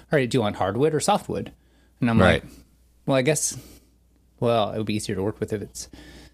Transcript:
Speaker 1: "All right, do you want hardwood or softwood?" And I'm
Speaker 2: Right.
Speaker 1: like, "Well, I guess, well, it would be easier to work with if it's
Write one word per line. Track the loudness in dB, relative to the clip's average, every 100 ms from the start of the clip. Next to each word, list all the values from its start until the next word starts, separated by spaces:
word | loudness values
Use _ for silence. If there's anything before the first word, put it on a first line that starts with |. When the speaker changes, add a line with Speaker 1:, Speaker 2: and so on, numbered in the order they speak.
| -2
Speaker 1:
"All | 0
right, | 2
do | 0
you |
want | 0 0
hardwood | -2 2 0
or | 2
softwood?" | 0 0 -2 -8 -8 -14 _ _ _ -4
And | 2
I'm | 4
Speaker 2:
Right. | 4 4
Speaker 1:
like, | -2 -20 -20 _ _ _
"Well, | 0 2
I |
guess, | 2 0 -2 -6 -16 -20 _ _ _ _ _ -2
well, | 2 2 0
it | -2
would | -4
be |
easier | -4 -4 -4
to |
work | -4 -4
with | -6
if | -6
it's | -8 -14 -18 -20 -20 -20 -20